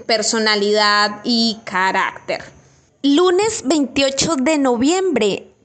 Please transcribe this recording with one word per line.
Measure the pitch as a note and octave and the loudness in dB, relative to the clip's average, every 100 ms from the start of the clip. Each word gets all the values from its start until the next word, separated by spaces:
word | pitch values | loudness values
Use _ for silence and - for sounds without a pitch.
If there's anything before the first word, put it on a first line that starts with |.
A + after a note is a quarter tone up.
| - | -4
personalidad | A3 G#3 A3+ A3 G#3 G3+ G#3+ G#3 G#3 G#3 G#3+ | -2 0 0 0 0 0 2 2 2 0 -2
y | B3 A#3 A3+ A3 | -2 0 0 -4
carácter. | - F#3 F#3+ F#3+ D#3 - - - - - - _ _ _ | -6 -2 0 0 -2 -6 -8 -8 -10 -20 -20 _ _ _
Lunes | C#4 C#4+ F4+ F4+ A4 A4 | 2 4 4 2 0 -2
veintiocho | B3+ D#4 C#4 C#4 C4+ C4+ - D#4+ | -2 0 0 0 0 0 -2 0
de | B3+ D#4 | 0 2
noviembre, | C4+ A#3+ C4+ F#4 F#4+ B3+ G#3+ F#3 - _ | 2 2 2 0 0 0 0 -2 -8 _